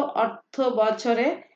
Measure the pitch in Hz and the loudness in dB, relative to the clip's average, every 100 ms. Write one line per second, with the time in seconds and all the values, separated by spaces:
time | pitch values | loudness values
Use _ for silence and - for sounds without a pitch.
0 | 285 - 226 - _ - 262 220 220 214 | 2 -2 -2 -4 _ -2 0 2 0 0
1 | 247 233 262 381 - | 0 2 2 -2 -10